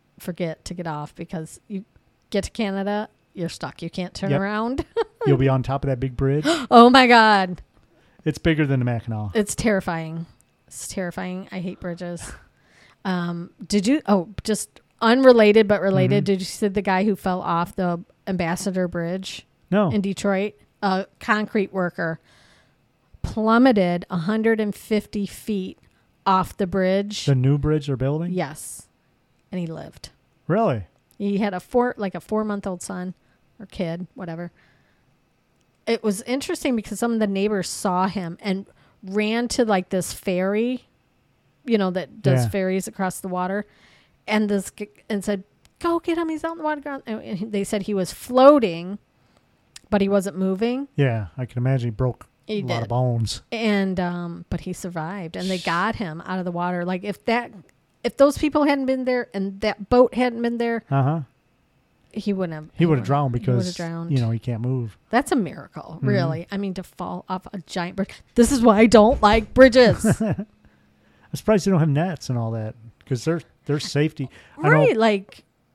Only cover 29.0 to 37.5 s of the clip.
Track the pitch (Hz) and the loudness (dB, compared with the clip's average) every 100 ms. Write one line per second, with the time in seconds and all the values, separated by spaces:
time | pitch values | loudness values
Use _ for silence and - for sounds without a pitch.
29 | _ _ _ _ _ 180 170 156 147 - | _ _ _ _ _ -8 -8 -10 -14 -18
30 | - - _ _ - 190 220 117 87 _ | -20 -20 _ _ -2 0 2 0 -6 _
31 | _ - 202 196 208 180 - 247 247 247 | _ -8 -4 -2 -2 -4 -2 0 0 -2
32 | 196 175 - 214 214 202 190 180 - 185 | -6 -8 -4 -4 -2 -4 -6 -8 -8 -8
33 | 185 - _ _ _ - 190 - 170 170 | -10 -12 _ _ _ -20 -16 -8 -6 -6
34 | 180 - 170 165 175 - _ _ _ _ | -10 -12 -12 -10 -12 -16 _ _ _ _
35 | _ _ _ _ _ _ _ _ - 226 | _ _ _ _ _ _ _ _ -4 -2
36 | 220 196 240 269 - 339 294 233 - 202 | -2 -4 -4 -6 -4 -4 -2 -2 -4 -4
37 | 240 226 214 196 208 | -2 0 0 0 -2